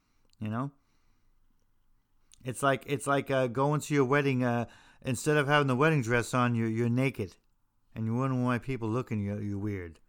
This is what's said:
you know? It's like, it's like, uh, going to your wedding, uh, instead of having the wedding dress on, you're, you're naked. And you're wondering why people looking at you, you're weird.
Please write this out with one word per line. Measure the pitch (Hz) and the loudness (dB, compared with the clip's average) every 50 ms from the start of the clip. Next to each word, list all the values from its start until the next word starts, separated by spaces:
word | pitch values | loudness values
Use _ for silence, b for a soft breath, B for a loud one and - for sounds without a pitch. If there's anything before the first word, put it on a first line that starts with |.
| _ _ _ _ _ _ _ - | _ _ _ _ _ _ _ -8
you | 110 107 | -6 -6
know? | 110 117 135 143 - _ _ _ _ _ _ _ _ _ _ _ _ _ _ _ _ _ _ _ _ _ _ _ _ _ _ _ _ _ _ _ - _ - | -4 -4 -6 -6 -10 _ _ _ _ _ _ _ _ _ _ _ _ _ _ _ _ _ _ _ _ _ _ _ _ _ _ _ _ _ _ _ -20 _ -10
It's | 131 117 - | -10 -6 -2
like, | 139 139 135 131 - | 0 0 0 0 -2
it's | - 143 123 - | -4 -6 -4 0
like, | 139 139 139 135 - | 0 0 0 0 0
uh, | 135 131 131 | 0 0 0
going | 127 110 131 139 147 151 147 | 0 0 0 2 2 2 0
to | - - 151 | -2 0 2
your | 143 135 | 4 4
wedding, | 120 139 147 139 139 131 123 127 | 4 4 2 2 2 2 2 0
uh, | 123 120 120 117 B B B B B B B | 0 0 0 -2 B B B B B B B
instead | B 131 123 - - 151 151 151 | B -6 -4 -2 0 2 2 2
of | 139 139 | 4 4
having | 147 147 143 | 4 4 4
the | 135 127 | 2 2
wedding | 120 147 160 160 143 | 4 4 4 4 2
dress | 113 110 120 120 113 - - | 2 2 0 0 0 0 0
on, | 127 123 120 120 | 0 2 2 2
you're, | 113 113 113 | 0 0 0
you're | 110 113 120 117 | 0 0 0 0
naked. | 117 127 135 135 - - 101 87 - _ _ _ _ _ _ _ _ _ _ _ - | 2 2 0 0 -2 -4 -8 -8 -8 _ _ _ _ _ _ _ _ _ _ _ -10
And | 113 110 | -6 -4
you're | 110 113 | -2 -2
wondering | 123 135 135 131 123 123 | -2 0 0 0 0 0
why | 123 123 117 | 0 0 -2
people | - 135 135 117 117 110 | -2 -4 -6 -4 -4 -2
looking | 110 127 123 - 113 107 101 101 | -2 -2 -4 -4 -4 -4 -4 -4
at | 104 104 | -4 -4
you, | 104 101 | -6 -6
you're | 101 98 | -6 -4
weird. | 101 107 101 95 87 82 82 _ _ | -4 -6 -6 -6 -10 -12 -16 _ _